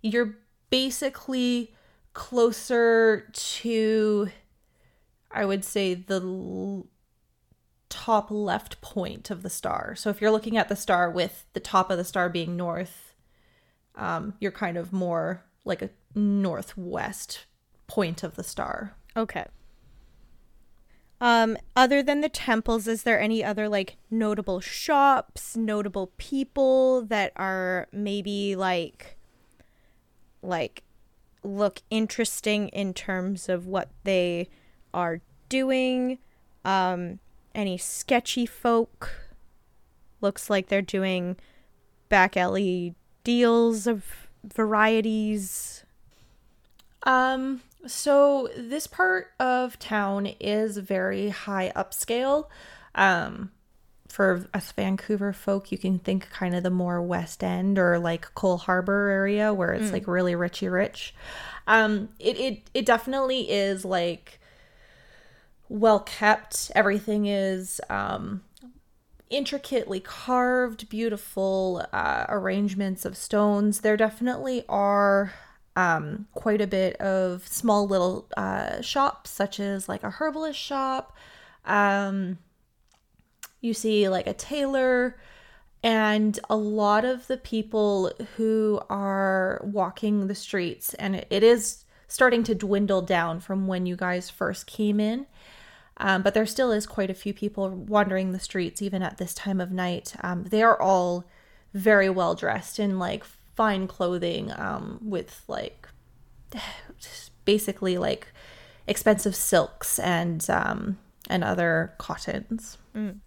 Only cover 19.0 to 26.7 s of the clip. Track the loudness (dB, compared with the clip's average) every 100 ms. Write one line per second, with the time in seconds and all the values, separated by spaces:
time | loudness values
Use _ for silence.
19 | -8 -6 -4 -6 -10 -14 -20 _ -20 -20
20 | -20 -20 -20 -20 _ -20 -20 -20 _ -20
21 | _ _ 4 6 4 0 -2 6 6 6
22 | 4 2 0 -2 0 0 2 -2 0 -2
23 | 2 2 2 0 -2 -2 0 -2 -2 -10
24 | _ -2 0 -2 -2 -4 -6 -8 2 4
25 | 6 4 0 -12 -10 -4 -2 0 -2 -4
26 | -8 -10 -6 -4 -4 2 4